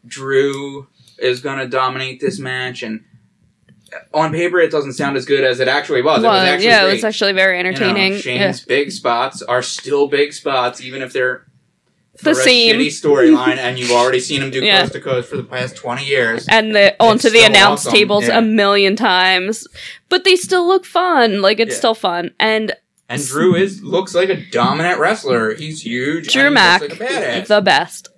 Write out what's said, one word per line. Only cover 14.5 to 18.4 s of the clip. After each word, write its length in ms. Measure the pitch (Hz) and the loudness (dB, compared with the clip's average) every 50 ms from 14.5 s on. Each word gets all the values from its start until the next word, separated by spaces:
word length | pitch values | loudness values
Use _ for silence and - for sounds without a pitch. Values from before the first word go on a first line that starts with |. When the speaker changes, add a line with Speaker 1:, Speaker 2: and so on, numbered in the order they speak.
Speaker 1:
do 80 | 127 131 | -4 -2
Speaker 2:
<laughs> 40 | - | 0
Yeah. 180 | 208 196 190 | 2 2 2
Speaker 1:
coast 120 | 180 - - | 2 0 -6
to 60 | 147 | -10
coast 280 | - 139 131 123 120 - | -6 -4 -4 -4 -4 -6
for 80 | 151 | -10
the 60 | 135 - | -10 -10
past 320 | - 131 127 127 127 - | -8 -8 -8 -8 -8 -10
twenty 300 | - - 123 120 131 139 | -12 -8 -8 -8 -6 -4
years. 400 | 139 139 131 120 113 113 - - - | -2 0 0 2 0 -2 -4 0 2
Speaker 2:
And 260 | 214 226 220 220 214 | 2 2 2 2 2
the, 120 | 208 202 | 4 4
Speaker 1:
It's 80 | 196 - _ | 4 4 _
Speaker 2:
onto 300 | 226 226 214 233 - 233 | 4 4 4 4 2 4
the 100 | 214 233 | 6 6
Speaker 1:
still 100 | 226 214 | 6 8
Speaker 2:
announce 300 | 214 196 196 208 214 214 | 6 6 6 6 4 0
Speaker 1:
awesome. 120 | - 131 - | -2 0 2
Speaker 2:
tables 340 | 208 208 - 208 208 214 | 2 2 4 2 0 2
Speaker 1:
Yeah. 120 | 240 226 | 2 2
Speaker 2:
a 20 | 233 | 2